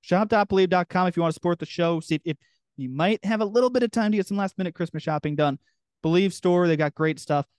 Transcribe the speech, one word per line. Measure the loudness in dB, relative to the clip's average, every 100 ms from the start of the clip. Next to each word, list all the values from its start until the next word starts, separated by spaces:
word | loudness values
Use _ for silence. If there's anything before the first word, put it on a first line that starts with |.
Shop | 0 0 2
dot | 2 2
believe | 2 2
dot | 2 0
com | 0 0
if | 0
you |
want | -2
to |
support | -2 -2 -4
the | -6
show. | -2 0 0
See | -2 -4
if, | -4
if | -10 _ _ _ -12
you | -10
might | -2 -2 0 -2
have | -2
a | 0
little | 2 2
bit | 2
of | 0
time | 0 0
to | 0
get | -2
some | -2
last | -4 -4
minute | -8 -4
Christmas | -6 -6
shopping | -4 -4 -2 0
done. | 0 -2 _ _ _ _
Believe | 0 2 2
store, | 0 2 4 4
they | 2
got | 0
great | 0 -2 -2
stuff. | -2 -2 -2